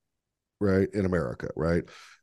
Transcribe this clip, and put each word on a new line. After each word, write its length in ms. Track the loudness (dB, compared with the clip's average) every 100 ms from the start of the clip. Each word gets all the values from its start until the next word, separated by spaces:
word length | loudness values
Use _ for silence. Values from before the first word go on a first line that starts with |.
| _ _ _ _ _ -4
right, 300 | 2 2 2
in 120 | 0 0
America, 420 | 0 -2 -6 -10 -2
right? 280 | 0 0 -2 -12 -20 -20